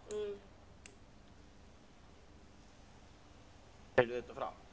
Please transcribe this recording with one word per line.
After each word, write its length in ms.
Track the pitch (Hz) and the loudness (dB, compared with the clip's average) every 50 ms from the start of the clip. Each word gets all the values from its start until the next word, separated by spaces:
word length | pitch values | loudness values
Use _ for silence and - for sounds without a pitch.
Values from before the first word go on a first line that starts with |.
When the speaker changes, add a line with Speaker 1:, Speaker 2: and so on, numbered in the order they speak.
| - - 214 | 0 0 2
Speaker 1:
Mm. 180 | 208 208 202 202 202 - - - - - - - - - - - - - - - - - - - - - - - - - - - - - - - - - - - - - - - - - - - - - - - - - - - - - - - - - - - - - - - - - - - - - - - | 2 4 2 0 -2 -6 -12 -14 -14 -14 -14 -14 -12 -12 -12 -12 -12 -14 -14 -14 -14 -14 -14 -14 -14 -14 -14 -14 -14 -14 -14 -16 -16 -16 -16 -16 -16 -16 -16 -16 -16 -16 -16 -14 -14 -14 -14 -14 -16 -16 -16 -14 -14 -14 -14 -14 -14 -14 -14 -16 -16 -16 -16 -16 -14 -14 -14 -14 -14 -14 -14 -14 -14 -6 6 12
Speaker 2:
E 100 | 131 123 | 12 12
gli 40 | 117 | 12
ho 40 | 123 | 10
detto, 200 | 123 113 - 113 | 2 2 0 0
"Fra, 180 | 131 123 - - - - - | 0 0 0 0 -4 -10 -14